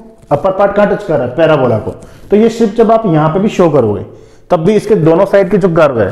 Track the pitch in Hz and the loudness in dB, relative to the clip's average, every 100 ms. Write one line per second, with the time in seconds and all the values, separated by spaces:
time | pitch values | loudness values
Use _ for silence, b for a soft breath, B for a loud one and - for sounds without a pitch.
0 | - - - 147 190 190 202 202 202 190 | -18 -20 -6 -4 -2 -2 -2 0 0 -2
1 | - 147 120 160 156 151 127 110 - - | -4 -4 -4 0 0 2 0 -2 -6 -12
2 | B B - 208 226 226 226 - 214 220 | B B -2 2 2 0 -2 2 2 2
3 | 220 156 156 185 202 - 170 147 220 120 | 0 0 0 -2 -2 0 2 2 0 -2
4 | 107 B B B - 180 165 214 - 202 | -10 B B B -4 -2 0 0 0 0
5 | 156 165 196 202 180 202 190 165 147 117 | 2 2 2 2 2 0 0 2 2 0
6 | 95 | -4